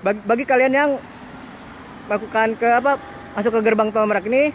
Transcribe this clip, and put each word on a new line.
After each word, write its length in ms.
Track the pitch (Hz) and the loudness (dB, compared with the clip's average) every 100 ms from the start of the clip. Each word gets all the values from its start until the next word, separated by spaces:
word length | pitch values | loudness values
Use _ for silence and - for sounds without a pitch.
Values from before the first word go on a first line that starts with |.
bag-, 160 | 190 208 202 | 0 -2 0
bagi 160 | 233 | 0
kalian 280 | 277 254 262 269 | 2 4 4 4
yang 140 | 294 269 - - - - - - - - - - - | 2 0 -6 -18 -18 -18 -18 -18 -18 -18 -18 -18 -4
melakukan 480 | 202 214 220 220 220 | -4 -2 0 0 2
ke, 80 | 233 240 | 2 4
apa, 240 | 262 277 - - - - | 2 0 -4 -18 -12 -2
masuk 160 | 214 226 | 0 2
ke 160 | 220 | 2
gerbang 160 | 220 214 | 4 2
tol 160 | 214 | 2
Merak 240 | 214 208 196 | 2 0 2
ini 240 | 254 294 | 2 2